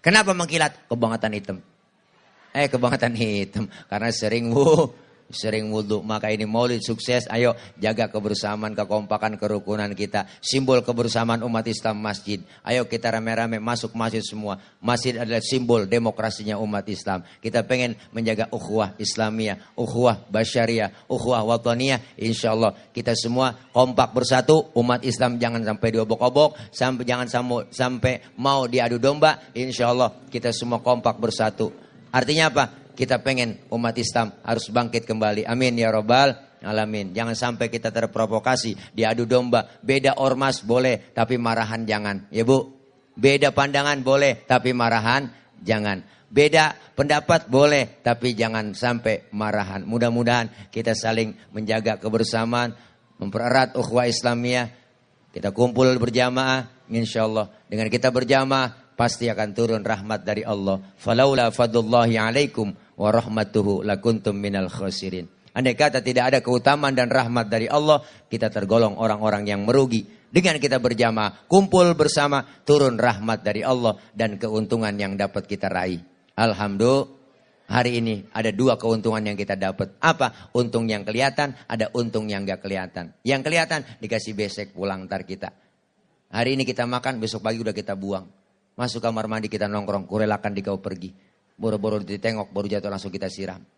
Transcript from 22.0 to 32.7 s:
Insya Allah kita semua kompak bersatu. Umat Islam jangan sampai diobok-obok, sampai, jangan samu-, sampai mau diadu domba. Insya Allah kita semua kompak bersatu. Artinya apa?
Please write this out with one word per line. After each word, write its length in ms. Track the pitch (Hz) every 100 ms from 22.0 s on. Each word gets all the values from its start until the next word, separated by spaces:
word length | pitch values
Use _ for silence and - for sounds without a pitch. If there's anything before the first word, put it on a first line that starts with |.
| 117 -
Insya 320 | 113 113 113
Allah 240 | 110 113 - -
kita 240 | - 120 117
semua 320 | 117 123 131 117 -
kompak 400 | 123 127 127 123
bersatu. 560 | 123 120 127 127 156 - -
Umat 240 | 120 123
Islam 400 | 123 120 123 120
jangan 240 | 120 117 110
sampai 240 | 104 113
diobok-obok, 800 | 110 110 113 123 135 151 - -
sampai, 320 | - 127 127
jangan 240 | 120 123 123
samu-, 400 | 120 123 120 -
sampai 480 | - 127 123 127 123 - -
mau 320 | 135 139 123
diadu 320 | 127 120 120
domba. 480 | 131 147 156 147 - 113
Insya 320 | 127 120 120
Allah 320 | 123 120 - -
kita 240 | 120 120
semua 240 | 113 120 117
kompak 400 | 120 120 113 107
bersatu. 560 | 110 - 110 101 110 - - - -
Artinya 320 | 127 123 151 160
apa? 120 | 147 127